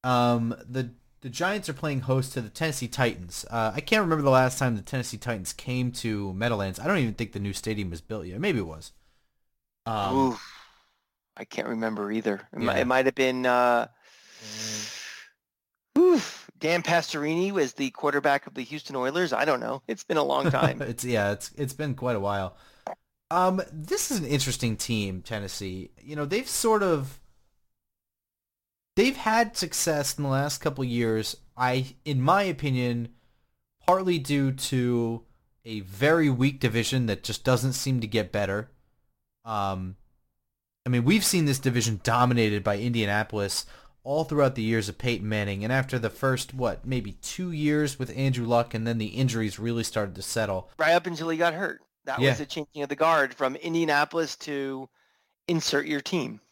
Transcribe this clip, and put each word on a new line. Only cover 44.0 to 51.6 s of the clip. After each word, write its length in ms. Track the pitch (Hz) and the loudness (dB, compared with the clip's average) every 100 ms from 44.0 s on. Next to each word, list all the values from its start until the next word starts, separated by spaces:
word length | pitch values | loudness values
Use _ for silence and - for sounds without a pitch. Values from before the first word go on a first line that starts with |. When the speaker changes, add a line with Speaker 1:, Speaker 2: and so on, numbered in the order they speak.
Speaker 1:
all 200 | 127 147 | -4 -2
throughout 300 | 156 147 135 | 0 2 2
the 80 | 131 | 2
years 260 | 110 113 101 | 2 2 0
of 120 | - | -2
Peyton 280 | 127 110 104 | -2 -2 -2
Manning, 360 | 107 101 98 | -2 -2 -4
and 100 | 107 | 0
after 240 | 131 131 127 | 0 0 -2
the 140 | 113 | -2
first, 420 | - 135 127 - | 0 0 0 -4
what, 320 | 131 120 90 - | -4 -2 -2 -4
maybe 280 | 127 101 | -4 -4
two 380 | 87 - - 180 | -10 -12 -6 -6
years 460 | 160 147 151 147 135 | -2 2 2 0 -2
with 180 | 127 - | -8 -2
Andrew 300 | 135 123 117 | 0 0 2
Luck, 300 | 120 120 113 | 2 2 -2
and 100 | 113 | -2
then 140 | 117 | -2
the 80 | 107 | -2
injuries 500 | 120 131 113 107 98 | 0 0 2 -2 -2
really 260 | 113 117 | -4 -2
started 300 | 113 110 101 90 | -2 -2 -4 -6
to 60 | |
settle. 480 | - 117 107 95 - - | -6 -2 -2 -2 -6 0
Speaker 2:
Right 160 | 156 | 4
up 140 | 170 175 | 4 2
until 220 | 165 165 | -6 -4
he 80 | 160 | 0
got 180 | 170 | 0
hurt. 260 | 160 | 0